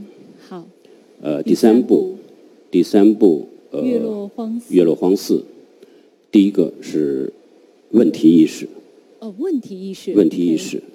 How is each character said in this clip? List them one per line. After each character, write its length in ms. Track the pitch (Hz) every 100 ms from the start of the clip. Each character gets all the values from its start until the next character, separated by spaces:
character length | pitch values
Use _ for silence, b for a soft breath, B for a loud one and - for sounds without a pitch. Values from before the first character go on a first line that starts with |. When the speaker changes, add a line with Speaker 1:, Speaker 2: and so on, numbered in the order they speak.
| - - - _ -
Speaker 1:
好。 200 | 185 175 _ b b _ -
Speaker 2:
呃， 200 | 73 73
Speaker 1:
第 120 | -
三 280 | - 117 117
部。 340 | - - 92 95 - _ _ _ _
Speaker 2:
第 120 | 90
三 320 | - 104 104
部， 320 | 107 104 73 - - _
第 100 | 139
三 40 |
部， 0 |
呃， 0 |
Speaker 1:
月 140 | 254 233
落 300 | 220 208 202
荒 320 | - 226 233
寺。 140 | -
Speaker 2:
月 100 | 90
落 100 | -
荒 220 | 151 180 101
寺。 280 | - 90 - - _ _ b b b _ _
第 140 | 107 98
一 40 |
个 220 | 95 82 -
是 500 | - 78 73 67 65 - _ _ _ _ _
问 200 | 123 80
题 200 | 76 80
意 160 | 85 78
识。 220 | - - - - _ _ _
Speaker 1:
哦， 140 | 226 190
问 200 | 370 285
题 280 | - 190 190
意 40 |
识。 180 | 185 -
Speaker 2:
问 140 | - -
题 180 | 185 -
意 100 | 80
识。 240 | - 64 -